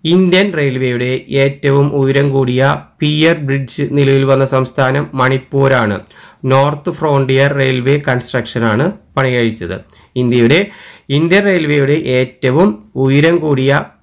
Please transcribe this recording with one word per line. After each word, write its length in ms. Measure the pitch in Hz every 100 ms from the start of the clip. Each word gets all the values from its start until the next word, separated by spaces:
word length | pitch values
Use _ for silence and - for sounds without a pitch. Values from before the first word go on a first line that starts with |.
ഇന്ത്യൻ 500 | 160 180 185 185 202 165
റെയിൽവേയുടെ 640 | 143 127 127 123 123 131 -
ഏറ്റവും 680 | 135 135 139 143 139 143 143
ഉയരം 340 | 135 135 143
കൂടിയ 520 | 135 127 123 139 147 - _
പിയർ 360 | 151 151 156 170
ബ്രിഡ്ജ് 520 | 139 139 131 - 143
നിലവിൽ 320 | 143 135 135
വന്ന 220 | 135 135 135
സംസ്ഥാനം 640 | 135 131 - 131 139 143
മണിപ്പൂരാണ്. 880 | 135 127 131 131 139 135 131 110 98 - - - _ 131
നോർത്ത് 460 | 131 139 147 180
ഫ്രോണ്ടിയർ 640 | - 156 139 131 131 139
റെയിൽവേ 480 | 139 131 127 123 147 143
കൺസ്ട്രക്ഷനാണ് 840 | 123 - 127 113 120 113 107 165 208 _ -
പണി 120 | 131
കഴിച്ചത്. 520 | 123 117 110 87 92 - - _ 127
ഇന്ത്യയുടെ, 520 | 123 123 117 160 202 - - - -
ഇന്ത്യൻ 360 | 139 165 190 202
റെയിൽവേയുടെ 480 | 180 151 147 139
ഏറ്റവും 1000 | 151 127 127 127 - 131 135 202 214 - -
ഉയരം 420 | 135 139 160 170
കൂടിയ 440 | 151 139 135 143 202 _